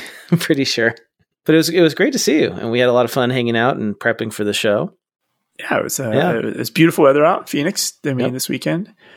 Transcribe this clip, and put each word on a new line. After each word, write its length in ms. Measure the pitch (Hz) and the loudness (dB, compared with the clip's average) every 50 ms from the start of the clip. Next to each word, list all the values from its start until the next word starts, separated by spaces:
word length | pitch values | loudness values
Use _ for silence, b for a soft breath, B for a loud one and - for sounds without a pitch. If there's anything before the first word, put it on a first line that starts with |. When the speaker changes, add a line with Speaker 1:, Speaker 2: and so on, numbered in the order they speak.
| - - | -10 -14
Speaker 1:
<laughs> 180 | - - - - | -18 -20 -4 -2
I'm 80 | 170 170 | -2 0
pretty 260 | - - 160 139 135 | 0 0 0 0 0
sure. 300 | - - - 113 113 113 - _ _ _ _ _ _ _ _ _ | -2 0 0 0 0 0 -2 _ _ _ _ _ _ _ _ _
But 120 | - 156 | 2 2
it 20 | 160 | 4
was, 100 | 156 156 | 2 2
it 120 | 170 180 | 2 2
was 160 | 170 156 139 | 2 2 2
great 160 | - 185 294 | 2 0 0
to 60 | 277 226 | 0 0
see 220 | - 208 277 311 | 0 2 2 2
you. 120 | 135 107 | 2 0
And 180 | 92 98 104 113 | -2 -4 -6 -2
we 80 | 117 120 | 0 2
had 100 | 127 123 | 2 2
a 40 | |
lot 120 | 120 123 123 | 4 2 2
of 60 | 120 | 0
fun 200 | - 139 123 120 | 0 -2 0 0
hanging 260 | 127 131 120 117 117 | 0 0 -2 0 0
out 200 | 113 117 131 - | 0 0 0 0
and 220 | - 110 104 101 - | -2 -4 -6 -6 -2
prepping 340 | - 117 110 - 117 110 | -2 -2 -2 -2 -4 -6
for 120 | - - 107 | -6 -4 -4
the 100 | 104 101 | -2 -2
show. 400 | - - 110 101 110 156 196 - _ _ _ _ _ _ _ _ _ _ _ _ - | 0 0 2 2 2 0 -4 -8 _ _ _ _ _ _ _ _ _ _ _ _ -12
Speaker 2:
Yeah, 200 | - - 151 - | -4 -2 -2 -2
it 40 | |
was, 160 | - - - - | -2 -2 -6 -6
uh, 120 | 135 117 | -4 -2
Speaker 1:
Yeah. 260 | 110 131 165 180 - 113 | 0 0 0 0 0 -2
Speaker 2:
it 180 | - 110 - | -4 -4 -6
was 140 | 123 123 - | -6 -8 -4
beautiful 340 | - - 160 165 160 - 156 | 0 2 2 2 4 4 6
weather 200 | 135 135 147 147 | 6 6 6 4
out 160 | 165 190 - | 4 2 0
in 60 | - | -4
Phoenix, 520 | - - 143 143 175 202 - - - - _ - | -6 -4 -4 -2 -2 -4 -4 -6 -6 -8 _ -6
I 100 | 151 135 | -4 -2
mean, 120 | 123 120 | -2 -2
Speaker 1:
Yep. 60 | 131 | -2
Speaker 2:
this 160 | 123 131 - - | -4 -4 -6 -6
weekend. 460 | 127 123 - 156 160 165 208 - B B B B B | -6 -4 -4 -2 -2 -2 -4 -8 B B B B B